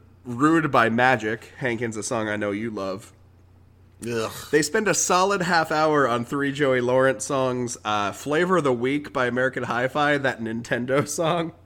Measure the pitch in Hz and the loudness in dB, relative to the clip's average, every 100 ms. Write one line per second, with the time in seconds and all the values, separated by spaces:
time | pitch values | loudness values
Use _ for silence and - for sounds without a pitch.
0 | - - - 120 151 165 151 131 113 113 | -14 -18 -10 0 2 4 2 2 4 4
1 | 127 123 107 117 - - 131 113 120 110 | 4 4 0 -6 -10 -8 -4 -2 -4 -6
2 | 101 117 110 104 104 101 113 104 95 95 | -4 -4 -2 -2 -2 -4 -4 -6 -6 -8
3 | - - - _ - - - _ - - | -12 -20 -20 _ -20 -20 -20 _ -20 -14
4 | 117 117 107 - - 147 151 220 208 165 | -6 -4 -4 -6 0 2 2 0 0 0
5 | - 180 190 202 175 170 160 156 156 151 | 2 2 2 2 2 0 2 2 4 4
6 | 131 120 117 147 139 139 143 127 120 127 | 2 0 -2 -4 -2 0 2 2 2 4
7 | 131 131 - 139 131 127 120 - 110 107 | 4 2 -2 -2 0 -2 -4 -6 -2 0
8 | 101 95 - 151 175 180 143 123 127 147 | -2 -4 -2 0 2 2 2 0 0 -2
9 | 147 139 123 120 131 131 117 117 127 151 | -4 -2 -2 0 -2 -2 -4 -2 -2 0
10 | 147 147 131 117 113 113 120 123 123 135 | 0 2 0 -2 -4 -6 -4 -4 0 0
11 | 139 - 160 170 165 - | 0 -2 -2 -2 -4 -10